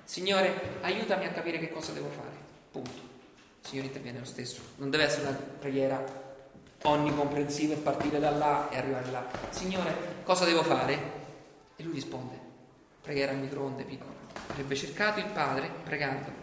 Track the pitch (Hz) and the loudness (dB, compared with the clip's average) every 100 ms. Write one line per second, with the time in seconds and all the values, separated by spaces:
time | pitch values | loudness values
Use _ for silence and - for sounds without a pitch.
0 | - - 185 196 190 - - - 170 202 | -8 -4 2 6 4 2 -4 -4 -2 0
1 | 226 190 170 170 170 160 160 160 - 151 | 2 2 0 -2 -2 -2 -4 -6 -6 -6
2 | 143 - 143 - - - - - 123 - | -6 -8 -10 -12 -16 -20 -14 -10 -10 -10
3 | - - - - - - - 135 135 135 | -16 -20 -20 -20 -20 -18 -8 -6 -6 -6
4 | 123 120 127 - 127 - - - 139 151 | -8 -8 -8 -6 -6 -8 -12 -6 0 4
5 | 147 147 143 135 - - 143 135 135 135 | 4 4 2 -2 -6 -6 0 4 4 2
6 | 135 - - - - - - - 151 147 | -2 -8 -12 -16 -18 -20 -20 0 4 6
7 | 147 143 143 143 143 - 151 151 - - | 6 4 2 2 0 2 2 2 2 2
8 | 147 147 151 147 151 139 - 127 135 131 | 2 4 4 4 4 4 2 0 0 0
9 | 127 131 123 - - - 185 185 170 - | -2 -4 -4 -6 -6 -4 -2 0 0 0
10 | - - - 180 175 165 156 131 131 143 | -4 -8 2 6 8 6 6 4 4 2
11 | - - - - - - - - 156 143 | -2 -8 -12 -16 -20 -20 -20 -12 -6 -6
12 | 131 131 123 - - - - - - - | -6 -6 -8 -10 -14 -20 -20 -20 -20 -20
13 | - 143 139 135 135 139 139 123 123 131 | -4 0 2 0 -4 -4 -4 -4 -8 -10
14 | - - - - - 143 139 139 135 143 | -12 -14 -12 -12 -8 -6 -2 -2 -2 0
15 | 214 208 208 196 143 131 160 - - 147 | 2 2 -2 0 0 0 -2 -6 -6 -2
16 | 143 135 - - | 0 -2 -6 -12